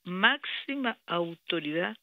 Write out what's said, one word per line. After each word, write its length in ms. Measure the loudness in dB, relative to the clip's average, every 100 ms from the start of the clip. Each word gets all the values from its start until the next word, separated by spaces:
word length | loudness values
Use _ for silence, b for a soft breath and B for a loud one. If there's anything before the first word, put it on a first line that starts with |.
| -6
máxima 920 | 4 4 4 -2 -8 -6 -2 -2 -4 -2
autoridad 920 | 0 0 -4 -4 -2 0 -2 -2 -6